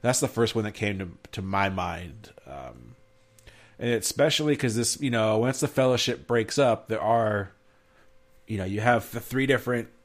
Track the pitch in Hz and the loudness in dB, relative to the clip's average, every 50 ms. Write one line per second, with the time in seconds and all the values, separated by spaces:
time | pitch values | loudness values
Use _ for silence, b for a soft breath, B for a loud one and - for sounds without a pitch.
0 | - 120 127 - 147 123 - 113 117 110 - 113 107 107 - - 110 104 101 95 | 0 0 0 2 0 -2 2 0 0 2 2 -2 -4 -4 -4 -2 -2 -2 -2 -4
1 | 95 87 82 - - - - 98 95 95 101 98 98 98 95 92 90 90 85 82 | -8 -10 -12 -18 -20 -14 -10 -8 -6 -2 0 0 2 0 0 -2 -4 -4 -6 -8
2 | 90 85 104 110 104 - - - _ - 69 69 65 64 60 60 60 58 62 _ | -10 -12 -16 -18 -20 -20 -20 -20 _ -16 -16 -14 -14 -14 -16 -18 -20 -20 -20 _
3 | - _ _ _ _ _ _ B B B B B B B B B - 120 120 110 | -20 _ _ _ _ _ _ B B B B B B B B B -2 -2 0 0
4 | - - - - 139 156 147 - 151 151 143 143 - 120 107 117 117 - - - | -2 -4 2 2 2 2 4 2 2 2 2 2 2 0 0 0 -2 -2 -2 -2
5 | 147 131 117 113 110 110 107 110 117 127 131 - 151 139 - - 131 131 127 117 | -2 -2 0 2 2 4 4 2 2 0 0 0 -2 -2 2 2 2 4 4 2
6 | - - 120 - - - 120 117 110 110 - 143 139 123 110 107 - - 110 - | 0 -2 -2 -4 -2 0 0 0 0 0 2 2 4 4 2 0 -2 -6 -4 -2
7 | - 107 113 117 113 107 104 104 98 98 - _ _ b b b b b b b | 2 2 2 2 2 2 0 -2 -4 -6 -12 _ _ b b b b b b b
8 | b b b - _ _ _ - _ - 110 98 92 92 101 104 107 120 120 113 | b b b -20 _ _ _ -20 _ -8 -6 -4 -4 -4 -4 0 2 2 2 2
9 | - - - 117 - - 127 131 135 131 135 120 - 123 123 117 113 - _ _ | 0 -4 -12 -12 -10 -4 -2 -2 2 2 2 2 2 -2 -2 -2 -4 -6 _ _